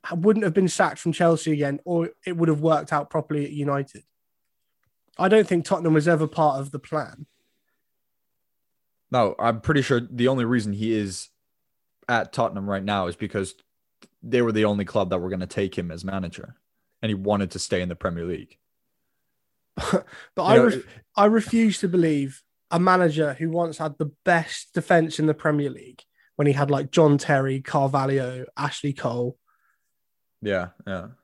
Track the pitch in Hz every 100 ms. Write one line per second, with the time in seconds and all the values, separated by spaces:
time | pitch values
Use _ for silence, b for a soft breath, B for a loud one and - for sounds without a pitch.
0 | - 170 190 220 202 160 185 - 180 -
1 | 175 156 170 165 - 147 143 143 - 170
2 | 165 - - 175 165 147 160 151 143 151
3 | 147 160 - 151 143 147 143 139 139 107
4 | _ _ _ _ _ _ _ _ _ _
5 | _ - 190 220 208 175 - 185 170 156
6 | 156 160 156 - 151 135 139 139 - 156
7 | 113 - 147 _ _ _ _ _ _ _
8 | _ _ _ _ _ _ _ _ _ _
9 | _ 127 104 - 117 113 - 151 127 123
10 | 120 120 123 131 117 123 104 101 110 110
11 | 98 92 - _ _ _ _ _ _ _
12 | - 120 110 - 117 98 98 98 98 101
13 | 90 85 104 104 95 - _ _ _ _
14 | _ _ 113 123 117 107 107 101 95 107
15 | 92 92 90 95 90 - 98 - 87 82
16 | 95 98 87 - - - _ _ _ _
17 | 113 101 98 104 95 92 - 92 90 82
18 | 95 85 85 87 - _ _ _ _ _
19 | _ _ _ _ _ _ _ - - 185
20 | - B B - 175 233 247 - - B
21 | _ - 208 226 208 226 226 185 190 180
22 | 165 147 139 135 _ _ _ 170 180 185
23 | 175 151 151 131 160 160 170 151 156 143
24 | 151 _ - 170 160 - - - - 175
25 | 160 - 156 151 156 147 143 123 - -
26 | _ _ _ - 147 139 139 139 143 -
27 | 156 143 - 143 135 135 135 151 139 139
28 | 135 135 127 127 127 - 143 - 147 139
29 | 127 120 123 - _ _ _ _ _ _
30 | _ _ _ _ 104 95 90 _ - 95
31 | 101 127